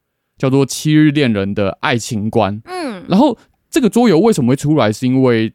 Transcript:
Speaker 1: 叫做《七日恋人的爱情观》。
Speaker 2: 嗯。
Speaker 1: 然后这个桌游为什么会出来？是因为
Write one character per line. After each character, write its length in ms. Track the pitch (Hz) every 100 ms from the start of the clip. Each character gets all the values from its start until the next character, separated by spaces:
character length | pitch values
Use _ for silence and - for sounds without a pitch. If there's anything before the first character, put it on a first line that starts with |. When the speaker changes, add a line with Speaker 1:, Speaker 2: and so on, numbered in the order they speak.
| _ _ _ _
Speaker 1:
叫 120 | 135
做 160 | 131 135
《七 240 | - 156
日 180 | 151 151
恋 220 | 143 135
人 200 | 104 98
的 240 | 101 98 -
爱 160 | 151 123
情 320 | - 110 107
观》。 260 | 113 98 104
Speaker 2:
嗯。 400 | - 359 302 196 -
Speaker 1:
然 100 | 180
后 180 | 294 - _ _ _
这 120 | 339
个 80 | 240
桌 180 | 226 240
游 100 | 160
为 140 | 220
什 100 | 214
么 100 | 117
会 40 | 135
出 220 | 143 151
来？ 120 | 110
是 160 | 107 127
因 180 | 131
为 280 | 127 117 110